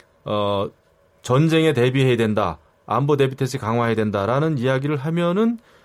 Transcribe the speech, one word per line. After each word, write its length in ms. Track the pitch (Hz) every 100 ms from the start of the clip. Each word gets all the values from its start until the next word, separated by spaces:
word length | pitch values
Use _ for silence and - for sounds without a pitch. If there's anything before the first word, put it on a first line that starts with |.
| _ _
어, 440 | - 104 101 101 101 - _ _ _ _
전쟁에 500 | - 127 160 160 160
대비해야 440 | 123 127 135 131 117
된다, 420 | 113 107 95 80 _ _ -
안보 300 | 113 143 139
대비태세 420 | 135 131 131 135
강화해야 380 | 104 117 117 110
된다라는 640 | 107 98 101 135 160 143
이야기를 380 | 127 131 143 147
하면은 640 | 151 170 175 185 226 233 _ _